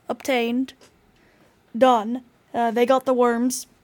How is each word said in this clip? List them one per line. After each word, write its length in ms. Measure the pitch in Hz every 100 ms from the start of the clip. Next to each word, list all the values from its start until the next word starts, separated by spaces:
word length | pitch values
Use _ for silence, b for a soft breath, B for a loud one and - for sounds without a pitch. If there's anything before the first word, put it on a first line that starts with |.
| -
obtained, 640 | 226 - 254 233 240 262 - _ _ _ _ b b b b _ 226
done. 460 | 254 233 208 247 - _ _
Uh, 180 | - 233
they 140 | 226 240
got 200 | 262 262
the 80 |
worms. 540 | 247 240 233 247 - - _